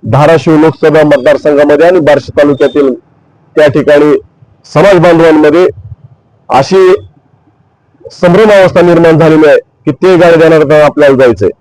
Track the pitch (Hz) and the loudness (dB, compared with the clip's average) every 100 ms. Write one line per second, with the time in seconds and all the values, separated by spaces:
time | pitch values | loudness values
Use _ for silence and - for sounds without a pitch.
0 | - 120 151 165 170 156 160 - 156 151 | -4 -2 0 0 0 0 0 -2 -2 0
1 | 151 143 127 135 156 143 147 147 165 185 | 0 0 0 -2 -2 -2 0 0 0 0
2 | 151 143 - - 147 135 143 147 139 123 | 0 -2 -2 -4 -2 0 -2 -2 -4 -4
3 | _ _ _ _ _ - 151 143 135 147 | _ _ _ _ _ -2 0 0 0 0
4 | 151 143 - _ _ _ _ 151 196 185 | 2 -2 -6 _ _ _ _ -2 0 2
5 | 170 165 165 156 151 156 185 - - - | 2 2 2 2 0 0 -2 -4 -20 -20
6 | - _ _ _ _ 123 139 190 185 185 | -20 _ _ _ _ -6 -2 0 2 0
7 | - _ _ _ _ _ _ _ _ _ | -4 _ _ _ _ _ _ _ _ _
8 | - - 180 180 220 202 185 185 175 170 | -20 -6 -2 0 2 2 0 0 0 2
9 | 165 160 160 156 156 131 - _ - 147 | 2 2 0 2 2 0 -2 _ -10 -4
10 | 185 180 175 165 160 160 151 151 151 - | -2 0 2 2 2 0 0 0 0 0
11 | 147 135 131 92 98 - | 0 2 0 0 -4 -6